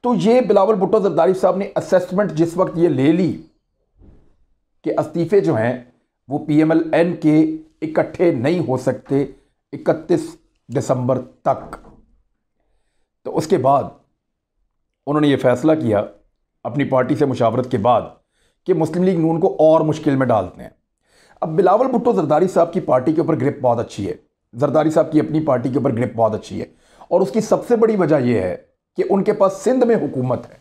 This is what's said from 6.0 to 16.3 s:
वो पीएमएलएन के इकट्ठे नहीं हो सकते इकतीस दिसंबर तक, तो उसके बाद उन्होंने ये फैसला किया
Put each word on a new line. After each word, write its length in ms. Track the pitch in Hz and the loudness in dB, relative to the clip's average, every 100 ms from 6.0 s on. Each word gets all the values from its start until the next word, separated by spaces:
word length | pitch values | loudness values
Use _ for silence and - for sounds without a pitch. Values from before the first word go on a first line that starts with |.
| _ _ - | _ _ -8
वो 80 | 143 | -8
पीएमएलएन 760 | - 151 156 160 160 147 175 165 | 0 2 4 2 2 0 0 2
के 240 | 151 151 156 156 - _ | 2 4 2 -2 -12 _
इकट्ठे 480 | 156 160 - - 175 | -6 -4 -4 0 0
नहीं 260 | 139 131 175 | 2 -2 -2
हो 180 | 147 127 | -2 -2
सकते 440 | 131 127 - 139 135 - _ _ _ | -2 -6 -4 -4 -4 -10 _ _ _
इकतीस 540 | 147 - 156 - 170 - - _ _ _ | -8 -4 -4 -2 -2 -2 -16 _ _ _
दिसंबर 480 | 123 - 127 123 131 | -6 -2 -2 0 -2
तक, 600 | - _ - 131 - - - - _ _ _ _ _ _ _ _ _ _ _ _ - | -4 _ -4 -4 -6 -18 -20 -20 _ _ _ _ _ _ _ _ _ _ _ _ -8
तो 60 | |
उसके 260 | - 156 196 | -6 0 2
बाद 340 | 127 139 92 - _ _ _ _ _ _ _ _ _ _ - | 2 0 -2 -14 _ _ _ _ _ _ _ _ _ _ -4
उन्होंने 220 | 147 147 | 0 2
ये 60 | 135 | 2
फैसला 400 | 127 123 156 156 | 2 2 2 2
किया 240 | 123 101 - - _ | 2 0 -2 -10 _